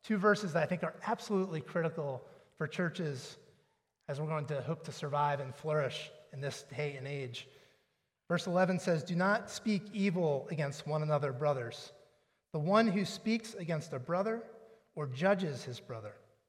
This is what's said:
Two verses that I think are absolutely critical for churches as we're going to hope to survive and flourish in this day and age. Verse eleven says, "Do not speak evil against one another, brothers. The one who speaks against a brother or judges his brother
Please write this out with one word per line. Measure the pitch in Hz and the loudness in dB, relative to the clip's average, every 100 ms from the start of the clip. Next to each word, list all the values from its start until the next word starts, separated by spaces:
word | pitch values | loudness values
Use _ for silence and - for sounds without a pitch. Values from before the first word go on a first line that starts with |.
Two | - 214 | 0 4
verses | 208 208 208 | 6 4 4
that | 160 | 2
I | 151 | 2
think | 175 | 0
are | 165 - - | -2 -4 -4
absolutely | 233 - 202 185 160 | -4 0 0 0 -4
critical | 151 175 165 165 143 127 - - _ _ | -2 0 0 -2 -4 -6 -10 -20 _ _
for | 151 | -4
churches | - 175 160 160 135 - - - _ _ _ _ _ - | 0 -2 0 -4 -4 -10 -16 -20 _ _ _ _ _ -8
as | 139 | -4
we're | 156 | -2
going | 156 143 | -2 -2
to | 143 | -4
hope | 135 160 - | -2 -4 -6
to | |
survive | - 147 147 147 143 | -8 -2 2 2 2
and | 131 127 | -4 -6
flourish | 156 151 135 - - - - | 0 2 2 -2 -10 -16 -14
in | 139 | -6
this | 139 - - 123 | -6 -6 -10 -4
day | 147 135 | -4 -4
and | 131 | -6
age. | 143 127 120 - - - _ _ _ _ _ _ | -6 -6 -8 -14 -20 -20 _ _ _ _ _ _
Verse | 170 - | 0 2
eleven | 180 185 185 | 2 4 2
says, | - 165 | 2 0
"Do | - 175 | 2 2
not | 190 214 - | 4 4 0
speak | - 220 202 208 | -4 0 0 0
evil | 214 196 180 165 139 - | 2 2 4 2 2 0
against | 156 143 143 - | -2 -2 -2 -2
one | 156 | 0
another, | 151 147 143 | 2 2 2
brothers. | 127 147 135 117 - - - - _ _ _ _ | 0 2 2 -2 -8 -14 -18 -20 _ _ _ _
The | 156 | -4
one | 151 208 226 | 4 6 6
who | 190 190 | 4 0
speaks | - 220 226 - - | -2 0 0 -2 -8
against | 165 160 147 | -2 -2 -2
a | 135 | -6
brother | 123 175 202 226 - - - - _ - | -2 0 2 -2 -6 -18 -20 -20 _ -6
or | 147 | -4
judges | 127 180 202 180 135 | 2 4 4 2 -2
his | - 120 | -6 -10
brother | - 117 107 - _ _ | -10 -10 -10 -16 _ _